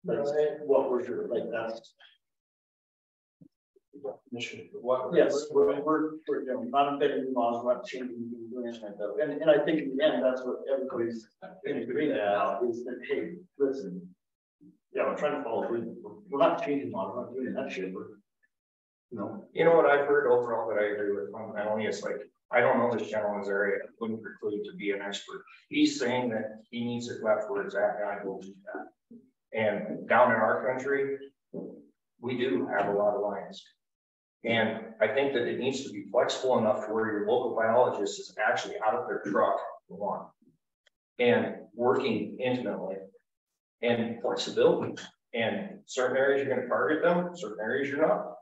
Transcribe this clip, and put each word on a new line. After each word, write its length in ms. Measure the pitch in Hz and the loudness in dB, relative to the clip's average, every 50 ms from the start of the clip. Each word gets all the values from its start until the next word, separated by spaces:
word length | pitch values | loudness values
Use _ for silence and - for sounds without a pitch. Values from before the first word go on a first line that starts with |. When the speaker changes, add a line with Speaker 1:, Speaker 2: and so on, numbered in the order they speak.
| - | -4
Speaker 1:
That's 280 | - 113 - 143 143 | -2 -2 -2 0 0
Speaker 2:
Right. 280 | 143 151 151 147 147 151 147 | 2 2 2 0 0 -4 0
Speaker 1:
what 240 | 135 139 135 - 127 | 4 4 4 4 2
we're 120 | 123 120 | -2 -2
doing, 260 | - 120 - - 139 - | -2 -4 -6 -6 -4 -2
like, 220 | 120 107 - - | -4 -4 -4 -4
that's 440 | - 113 113 113 110 - - - _ _ - - _ _ _ _ _ _ _ _ _ _ _ _ _ _ _ _ _ _ _ _ _ _ _ _ _ _ - - _ _ _ _ _ _ _ _ _ - | -4 -4 -4 -6 -8 -10 -14 -20 _ _ -20 -20 _ _ _ _ _ _ _ _ _ _ _ _ _ _ _ _ _ _ _ _ _ _ _ _ _ _ -20 -20 _ _ _ _ _ _ _ _ _ -10
Speaker 2:
Definition. 680 | - 131 - - _ _ 120 117 117 - - 113 - - - 104 | -10 -10 -10 -10 _ _ -10 -10 -8 -10 -10 -14 -16 -14 -16 -8
What 340 | 117 123 127 127 - - 170 | 0 0 0 0 0 2 6
Speaker 1:
Yes, 320 | - - - 135 143 151 151 | 6 6 6 4 -2 -4 2
we're, 300 | 151 139 143 143 143 143 | 4 6 6 6 4 2
we're, 300 | 143 151 156 156 156 156 156 156 _ | 2 2 2 2 2 -2 -4 -8 _
we're, 140 | 156 139 131 | -4 -4 -2
you 120 | 131 127 123 | -2 -4 -4
know, 80 | 123 | -4
not 320 | 117 120 127 139 139 143 143 | -4 0 2 2 4 4 2
amending 400 | 143 147 139 131 131 131 131 131 | 2 2 2 2 0 -2 -2 0
laws, 280 | 123 117 117 120 120 | 0 0 0 0 0
we're 120 | 120 123 123 | 0 0 0
not 100 | - - | 0 -2
changing 320 | - 131 127 123 120 117 | -10 -8 -8 -8 -8 -8
anything, 320 | 117 117 117 120 117 113 113 | -8 -10 -10 -10 -10 -12 -10
doing 180 | 127 127 120 117 | -8 -8 -8 -8
anything 160 | 117 - 107 104 | -10 -10 -12 -14
like 80 | - - | -8 -6
that. 180 | 104 104 - 143 | -6 -4 0 0
And, 200 | 151 143 139 139 | 0 0 -2 4
and 80 | 160 - | 6 8
I 80 | - 143 - | 8 8 6
think 160 | 170 156 151 | 4 2 0
in 140 | 139 135 131 | 0 -2 0
the 80 | 135 156 | 2 4
end, 200 | 151 135 127 127 | 4 4 4 4
that's 180 | 127 127 - | 2 2 2
what 180 | 127 127 117 - - 131 | -4 -4 -6 -4 -2 -2
everybody's 560 | 135 127 127 - - 120 117 117 117 113 110 _ _ _ - 95 - - - | 0 0 -2 -4 -2 -2 -2 -2 -4 -8 -12 _ _ _ -18 -18 -18 -10 -6
in 140 | - 87 87 | -4 -4 -4
agreement 400 | 87 78 - 147 151 143 - 110 | -4 -2 -2 0 0 0 0 0
about, 460 | 104 101 101 101 - - - - 123 | 2 2 2 2 2 0 0 0 0
is 200 | 117 117 - - | -2 -2 -4 -6
that, 140 | - - - - - | -8 -10 -10 -4 -4
hey, 240 | 139 - - 175 - - - _ _ - | -2 -2 -2 -6 -10 -14 -16 _ _ 0
listen, 420 | 139 135 - - 190 180 175 180 - - - _ _ _ _ _ _ _ _ _ - - _ _ _ _ - | 0 0 0 -4 -8 -8 -10 -10 -12 -16 -20 _ _ _ _ _ _ _ _ _ -20 -20 _ _ _ _ -4
yeah, 120 | - - | -2 0
we're 100 | - - | 0 0
trying 200 | - 151 143 135 | 0 0 -2 -2
to 80 | 131 - | -2 -4
follow 220 | - - 120 113 | -2 -2 -2 -2
through. 300 | 117 117 117 113 117 - - | -2 -2 -4 -4 -6 -10 -12
We're, 100 | - - - - - - | -14 -16 -16 -18 -10 -6
we're 80 | 139 139 | 0 2
not 260 | 165 - - - - | 4 4 2 0 -2
changing 280 | 143 143 139 - 117 | -2 -2 -2 -2 -4
laws, 200 | - - - - 120 | -6 -6 -6 -6 -6
we're 100 | 123 - | -8 -8
not 100 | - 120 | -8 -8
doing 180 | 131 127 104 - | -6 -6 -4 -4
that 160 | - - - | -6 -6 -6
shit. 220 | - 98 92 - | -6 -6 -6 -6
We're, 140 | - - - - - - _ _ _ _ _ _ _ _ _ _ _ _ _ _ _ _ _ _ | -6 -10 -12 -12 -16 -20 _ _ _ _ _ _ _ _ _ _ _ _ _ _ _ _ _ _
no. 320 | - 104 101 - - 202 - - | -8 -8 -8 -8 -8 -12 -14 -8
Speaker 3:
You 120 | _ - 160 | _ 4 6
know 100 | 165 165 | 8 8
what 100 | 160 147 | 8 8
I've 200 | 143 143 143 139 | 8 6 4 4
heard 220 | 139 143 143 131 123 | 4 4 4 6 6
overall 380 | 123 123 120 117 113 113 120 113 | 4 4 4 0 -2 -2 -2 0
that 80 | 104 104 | 0 2
I 60 | 104 104 104 | 2 0 0
agree 180 | 104 104 101 101 | -2 -2 -2 -2
with 180 | 101 101 98 | -2 -4 -8
fundamentally 520 | 104 110 110 104 104 104 104 107 107 110 107 | -10 -10 -10 -8 -6 -4 -2 -2 0 0 -2
is, 180 | - - - | -2 -4 -4
like, 140 | - - - - - - _ _ _ _ | -6 -6 -6 -6 -8 -14 _ _ _ _
I 80 | - 120 | 2 4
don't 180 | 123 - 120 120 | 4 6 4 4
know 180 | 120 120 113 | 4 2 2
this 140 | 107 - - | 0 -2 -2
gentleman's 380 | 107 107 104 104 104 98 95 101 | -2 -2 -2 -2 -4 -4 -4 -2
area, 300 | 98 98 101 101 98 - - | 0 0 2 0 0 -2 -4
I 40 | - _ _ | -10 _ _
wouldn't 220 | 117 110 110 - | -6 -4 -4 -6
preclude 420 | 104 98 - - 113 104 104 101 104 - | -8 -14 -14 -6 -6 -4 -4 -4 -6 -8
to 60 | 90 | -10
be 160 | - 101 202 | -6 -4 -4
an 100 | 196 196 | -2 -2
expert. 400 | - 202 202 - - - - - - - - - _ _ | -4 -6 -8 -8 -10 -12 -14 -14 -16 -18 -20 -20 _ _
He's 300 | - 147 151 147 - - | 2 4 4 4 2 0
saying 300 | 127 120 120 123 127 117 | -2 0 0 0 0 0
that 320 | 110 110 110 - - - - _ | -2 -2 -4 -6 -10 -14 -18 _
he 140 | 120 120 120 | -8 -6 -4
needs 240 | 120 120 120 120 - | -4 -4 -4 -6 -6
it 120 | - - | -8 -2
left 280 | 113 110 104 104 104 101 | 2 2 2 2 0 -4
where 120 | 101 101 | -4 -4
it's 120 | 95 98 98 | -4 -2 -2
at, 220 | 101 104 104 - 104 | 0 0 0 0 -2
and 80 | 104 101 | -4 -4
I 140 | 101 98 98 | -4 -6 -6
believe 300 | 95 95 92 95 98 98 - _ - | -8 -8 -8 -12 -16 -18 -18 _ -12
that. 460 | - - - - _ _ _ _ - - _ _ _ _ _ _ | -12 -12 -12 -14 _ _ _ _ -20 -20 _ _ _ _ _ _
And 560 | - 110 107 104 101 95 - 110 - - - - | -4 0 0 0 0 -2 -4 -6 -8 -8 -2 2
down 220 | 113 - 123 123 | 6 6 6 6
in 60 | - | 6
our 280 | 110 - - - - - | 2 2 2 0 0 -2
country, 520 | 127 127 131 131 139 139 139 139 135 139 - - - _ _ _ _ - - - - - - - _ _ _ _ _ _ _ | -2 -2 -2 -2 -2 0 0 0 -2 -4 -8 -10 -18 _ _ _ _ -12 -12 -12 -12 -16 -18 -20 _ _ _ _ _ _ _
we 180 | 117 120 120 113 | -6 -6 -2 0
do 280 | 127 - - - - - | 0 0 2 0 0 0
have 200 | 101 101 101 101 | 0 0 0 2
a 40 | 101 | 2
lot 180 | 101 104 104 104 | 2 2 2 2
of 60 | 101 | 0
lines. 420 | 104 104 98 95 90 92 - - - _ _ _ _ _ _ _ _ _ _ _ _ _ _ _ | -2 -2 -4 -6 -8 -12 -14 -16 -18 _ _ _ _ _ _ _ _ _ _ _ _ _ _ _
And 440 | - 113 117 117 - - - - - - - - | -4 0 2 2 2 2 0 -4 -8 -12 0 0
I 60 | - - | 2 2
think 260 | - 139 139 139 139 | 4 2 2 2 2
that 120 | - - | 0 0
it 120 | - 120 120 | 0 -2 0
needs 260 | 123 135 127 - - | -2 -2 -2 -2 -8
to 60 | - | -8
be 140 | 104 98 - - | -10 -10 -10 0
flexible 460 | - 120 135 - - - - 127 123 | 2 2 2 2 0 -2 2 2 2
enough 300 | 113 110 - - - 107 | 4 4 2 2 0 -2
to 80 | 107 110 | -2 -2
where 180 | 110 110 107 | 0 0 0
your 160 | 104 101 104 104 | -2 -2 0 2
local 260 | 123 - 120 113 - | 2 2 2 0 0
biologist 640 | 110 113 113 113 123 123 - - 104 101 98 - - | 2 2 4 6 6 6 6 4 0 -2 -2 -4 -6
is 160 | - - - - - | -14 -14 -6 -2 0
actually 320 | 131 127 123 - - - - - | 0 0 0 -2 -6 -6 0 0
out 100 | - 123 | 0 0
of 120 | - - | 0 -2
their 140 | - 98 - - 101 | -4 -6 -6 -4 0
truck, 300 | 95 - - - - - - - - - _ _ | 2 2 4 4 2 -2 -4 -8 -12 -14 _ _
one, 340 | 90 98 101 - - - - - _ _ _ _ _ _ _ _ _ _ _ _ _ _ _ _ _ - | -10 -6 -4 -4 -4 -6 -10 -14 _ _ _ _ _ _ _ _ _ _ _ _ _ _ _ _ _ 2
and 380 | 123 120 117 107 - - - - - - - | 4 6 6 4 2 -2 -6 -10 -14 -16 -4
working 640 | 117 120 123 - 123 - 117 110 107 107 107 - - | 2 4 4 4 4 2 2 0 0 -2 -4 -6 -2
intimately, 560 | 127 127 123 - - 101 95 95 92 95 98 98 95 - _ _ _ _ _ _ _ _ _ _ _ _ _ _ | 0 0 0 0 -2 -4 -4 -4 -6 -6 -8 -8 -10 -16 _ _ _ _ _ _ _ _ _ _ _ _ _ _
and 360 | 117 120 120 113 110 113 - - | 0 2 2 2 0 -2 -4 -4
flexibility. 720 | - 117 - - - - - 110 127 165 - - - - - - - - _ _ _ _ - | -2 -2 -2 -2 -4 -2 2 6 6 6 6 4 0 -4 -6 -10 -14 -16 _ _ _ _ -2
And 460 | 117 113 107 101 98 101 - - - _ | 0 0 0 0 -4 -6 -8 -12 -16 _
certain 320 | - - 127 127 127 127 | -8 -2 0 0 2 4
areas 300 | 131 135 139 139 139 139 | 4 4 4 4 2 2
you're 100 | - - | 0 0
gonna 120 | - - - | -2 0 0
target 340 | - - - - 156 - | 0 2 2 2 2 4
them, 340 | 160 175 180 175 180 - - | 4 4 4 4 0 -2 -6
certain 220 | - 107 104 - 104 | -8 -10 -10 -6 -6
areas 280 | 107 113 131 139 135 - | -4 -2 -2 -2 -2 -2
you're 160 | 139 143 156 | 2 2 4
not. 300 | 151 156 - - - - - | 4 4 0 -2 -8 -12 -16